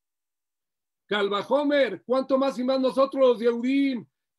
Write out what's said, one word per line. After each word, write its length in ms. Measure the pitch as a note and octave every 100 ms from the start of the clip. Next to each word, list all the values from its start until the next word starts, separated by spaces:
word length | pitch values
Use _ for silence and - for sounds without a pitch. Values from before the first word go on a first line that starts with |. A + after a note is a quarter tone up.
| _ _ _ _ _ _ _ _ _ _ _
Kal 220 | G#3 G3+
Vajomer, 760 | G3+ - C4 D4 C#4+ B3+ F#3 -
¿cuánto 320 | B3+ C4 C4+
más 200 | C4+ A3+
y 40 |
más 160 | B3 C4+
nosotros, 420 | C4 A#3+ C4+ C4+
los 180 | C4 A#3
Yehudim, 680 | A#3 A#3 B3 C#4 C#4 B3 D#3+ _ _